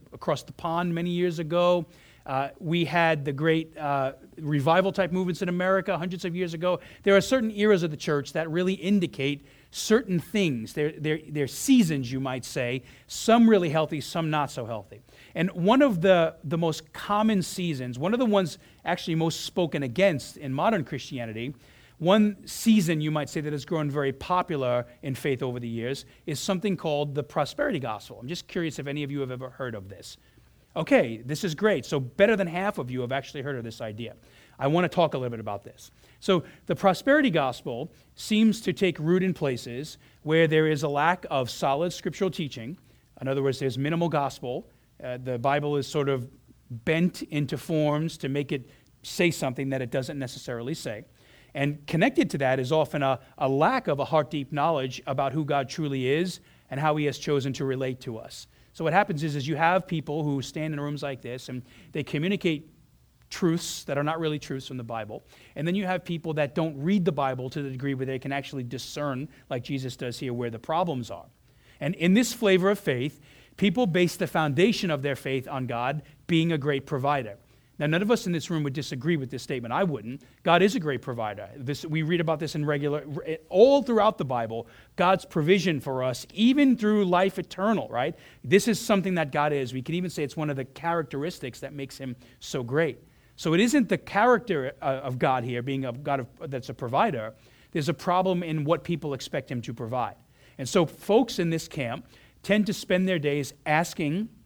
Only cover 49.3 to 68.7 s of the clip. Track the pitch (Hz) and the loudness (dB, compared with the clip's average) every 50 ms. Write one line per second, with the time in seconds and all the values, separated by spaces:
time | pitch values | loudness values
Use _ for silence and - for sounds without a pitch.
49.3 | - - 156 135 123 - 135 135 135 131 127 117 139 135 123 143 151 139 131 123 | 2 0 -2 -4 -2 -2 -4 -2 -2 -2 -4 -2 -2 -4 -4 -4 -6 -6 -6 -8
50.3 | - 127 - - 123 117 117 131 160 - - 127 107 110 - _ _ _ _ _ | -8 -12 -10 -8 -8 -6 -6 -6 -8 -8 -8 -10 -10 -10 -12 _ _ _ _ _
51.3 | - - - _ - 139 139 147 147 - - - - 160 202 285 - 339 247 156 | -20 -20 -20 _ -4 -2 -2 -2 -2 -6 -8 -2 2 4 4 4 4 2 2 2
52.3 | - 139 139 127 131 135 127 123 160 160 147 147 - 147 139 135 131 123 - - | 2 0 2 2 2 2 2 2 2 2 2 2 0 0 0 0 0 -2 -4 -16
53.3 | - - 147 135 135 139 156 208 262 254 - 175 147 135 135 - 165 156 147 - | -6 -2 0 0 4 4 4 4 4 2 0 -2 -2 -2 0 2 2 2 2 2
54.3 | 165 147 135 - 156 143 143 170 165 139 131 131 123 - - 151 131 139 139 135 | -4 -6 -6 -4 -2 0 2 2 2 0 -2 -4 -6 -8 -6 -6 -2 -2 -2 0
55.3 | 123 160 151 139 143 143 131 - - - 156 143 139 131 127 127 143 160 185 185 | 0 -2 -2 0 0 0 0 -2 -6 -6 -4 -4 -2 -2 0 2 2 2 0 -2
56.3 | - - _ _ _ _ _ - 131 135 151 156 151 151 147 143 127 - - 160 | -4 -10 _ _ _ _ _ -10 -6 0 2 2 2 2 0 -2 -2 -4 -2 0
57.3 | 147 139 127 139 127 - 135 135 131 131 135 131 127 131 - 131 113 110 - - | 0 0 0 -2 -4 -2 -2 -2 -2 -2 -2 -4 -4 -6 -8 -10 -10 -10 -12 -14
58.3 | - - - _ _ _ - _ _ - 165 156 165 190 208 - 170 143 160 156 | -16 -18 -20 _ _ _ -20 _ _ -4 -2 2 4 4 2 2 0 -2 -2 -2
59.3 | 143 147 127 156 151 135 165 170 185 190 185 - 165 156 - - 147 160 151 147 | -2 -2 -2 -2 0 2 2 4 4 2 0 0 -4 -4 -4 -4 -4 -4 -2 -2
60.3 | 139 139 127 - - 160 156 156 151 143 143 147 147 139 151 139 135 127 - 117 | -2 -2 -4 -6 -8 -6 -6 -6 -4 -4 -4 -6 -6 -6 -6 -8 -8 -8 -10 -10
61.3 | 123 127 - - 127 123 - - - - - - - 156 135 - - 147 160 190 | -10 -10 -10 -10 -12 -12 -12 -14 -20 -20 -20 -10 -6 -6 -6 -4 -2 -2 0 0
62.3 | 202 - - 175 156 147 - - - _ _ _ _ _ _ _ _ _ _ - | -2 0 0 -2 -2 -2 -6 -14 -20 _ _ _ _ _ _ _ _ _ _ -14
63.3 | - - 190 170 165 175 - - - - - - 139 143 143 151 160 165 165 156 | -6 0 2 2 2 2 -2 -6 -10 -10 -6 -4 -2 0 0 0 -2 -2 -2 -4
64.3 | 151 147 - - 143 135 127 - 135 123 117 117 117 113 107 104 107 - - _ | -4 -4 -6 -8 -8 -8 -8 -10 -10 -10 -10 -8 -8 -8 -8 -8 -12 -14 -16 _
65.3 | - - - - - 143 147 170 185 202 196 180 185 180 - - 170 160 - 160 | -20 -20 -20 -16 -8 -4 -2 0 0 0 0 0 -2 -4 -4 -6 -8 -6 -4 -4
66.3 | 151 156 147 143 - 180 160 160 143 135 143 175 208 208 170 185 147 147 139 135 | -2 -2 -2 0 0 -2 -2 -2 -2 -4 0 2 2 2 2 2 0 0 -2 -2
67.3 | 131 127 123 131 - 156 143 135 131 127 135 139 135 131 131 131 131 127 - 135 | -2 -4 -6 -8 -6 -6 -8 -6 -8 -6 -4 -4 -2 -2 -4 -4 -4 -6 -4 -4
68.3 | 139 143 139 - - 135 123 120 | -6 -6 -6 -8 -8 -8 -8 -8